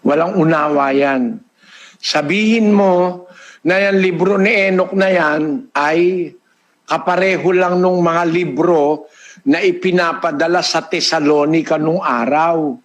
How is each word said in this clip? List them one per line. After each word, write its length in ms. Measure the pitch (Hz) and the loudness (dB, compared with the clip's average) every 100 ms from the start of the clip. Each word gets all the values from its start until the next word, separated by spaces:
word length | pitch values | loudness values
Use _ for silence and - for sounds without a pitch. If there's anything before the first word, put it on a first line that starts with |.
Walang 320 | - 147 170 | 0 0 0
unawa 560 | 202 160 160 151 143 139 | 0 0 2 0 0 0
yan. 480 | 135 139 135 120 110 _ _ _ - - _ | 0 0 0 -4 -6 _ _ _ -20 -20 _
Sabihin 720 | - 151 147 190 214 226 214 | -4 -4 -2 0 0 2 2
mo 560 | 202 196 180 180 180 - - - - 156 | 4 4 2 0 -4 -14 -20 -20 -8 -2
na 80 | 185 196 | 0 2
yan 160 | 196 | 2
libro 400 | 185 170 185 202 | 0 0 0 2
ni 80 | 196 | 2
Enoch 480 | 220 190 185 185 196 | 2 0 0 0 0
na 160 | 190 | 2
yan 560 | 180 156 151 156 139 - - | 2 0 0 -2 -4 -6 -4
ay 560 | 147 165 175 185 160 - _ _ _ _ _ | 0 2 2 0 -6 -10 _ _ _ _ _
kapareho 640 | 160 175 180 190 180 151 | -4 -2 0 0 0 0
lang 240 | 180 180 180 | 2 2 2
nung 240 | 180 180 | 2 2
mga 220 | 170 165 175 | 0 0 0
libro 760 | 165 175 135 175 170 143 151 - _ - - - | -2 -2 -2 2 2 2 -2 -6 _ -20 -10 -2
na 160 | 160 | 0
ipinapadala 1040 | 190 175 190 180 170 160 170 147 165 175 160 | 2 0 0 0 0 -2 -4 -2 0 0 0
sa 240 | 165 - | -4 -4
Tesalonica 880 | 175 - 160 147 151 147 160 151 156 | -4 -2 0 2 2 2 0 0 -2
nung 240 | 156 175 | 0 -2
araw. 720 | 175 123 117 147 165 165 151 123 | -2 -2 0 0 0 0 -2 -6